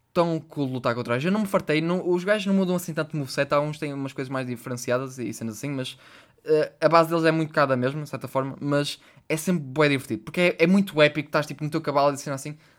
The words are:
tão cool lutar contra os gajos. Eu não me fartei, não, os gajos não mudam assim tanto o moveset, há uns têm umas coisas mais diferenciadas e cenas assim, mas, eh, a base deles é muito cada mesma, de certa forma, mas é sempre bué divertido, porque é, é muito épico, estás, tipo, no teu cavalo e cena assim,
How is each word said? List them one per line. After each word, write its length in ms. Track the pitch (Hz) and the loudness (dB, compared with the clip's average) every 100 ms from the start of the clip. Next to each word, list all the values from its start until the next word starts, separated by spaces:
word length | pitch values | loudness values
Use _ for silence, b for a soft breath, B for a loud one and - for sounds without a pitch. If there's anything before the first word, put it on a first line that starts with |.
| _ | _
tão 260 | - 170 160 | 0 0 0
cool 240 | 156 - 135 | -6 -4 -4
lutar 280 | 127 123 | -2 -2
contra 200 | 120 117 | -2 0
os 20 | 123 | 0
gajos. 80 | 160 | 0
Eu 60 | |
não 100 | 208 | 0
me 60 | 202 | 0
fartei, 320 | 196 - 151 | -2 0 0
não, 280 | 165 185 160 | 2 0 0
os 140 | 180 | 0
gajos 220 | 180 214 196 | 2 0 2
não 60 | |
mudam 220 | 196 185 180 | 2 2 0
assim 180 | 180 | -4
tanto 200 | 156 156 | -4 -4
o 40 | 156 | -4
moveset, 360 | 131 - 139 | -4 -2 0
há 80 | 147 | 2
uns 180 | 147 151 | 0 -4
têm 140 | 147 | -6
umas 180 | 139 135 | -6 -8
coisas 180 | - 131 | -6 -6
mais 160 | 135 127 | -4 -4
diferenciadas 720 | 120 131 123 123 127 135 127 | -6 -6 -6 0 0 -2 -6
e 120 | 120 | -8
cenas 240 | 113 113 107 | -6 -8 -6
assim, 120 | 143 | -6
mas, 280 | 135 123 - B B B B | -4 -6 -10 B B B B
eh, 260 | - 156 147 - | 0 2 2 2
a 80 | 156 | 4
base 200 | 165 160 | 6 4
deles 140 | 170 | 4
é 80 | 160 | 2
muito 220 | 160 156 | 2 0
cada 240 | 156 139 127 | 2 2 2
mesma, 260 | 127 151 | 0 -2
de 60 | 147 | -8
certa 180 | 131 127 | -8 -6
forma, 300 | 135 135 - | -4 -4 -6
mas 400 | 143 143 143 - b b - | -2 0 -2 -6 b b -6
é 80 | 156 | -4
sempre 260 | 196 175 | 0 -2
bué 240 | 131 139 147 | -2 2 4
divertido, 360 | 135 - 110 | 2 -2 -8
porque 180 | - 180 175 - | -6 0 0 4
é, 40 | |
é 40 | 165 | 4
muito 340 | 196 196 151 | 4 2 4
épico, 280 | 147 151 147 | 4 4 -2
estás, 160 | 156 147 | -2 -2
tipo, 180 | 139 | -6
no 60 | 151 | -6
teu 100 | 160 | -4
cavalo 340 | 160 143 143 | -2 2 2
e 40 | 139 | 2
cena 180 | 151 135 | -6 -8
assim, 220 | 151 147 b | -8 -14 b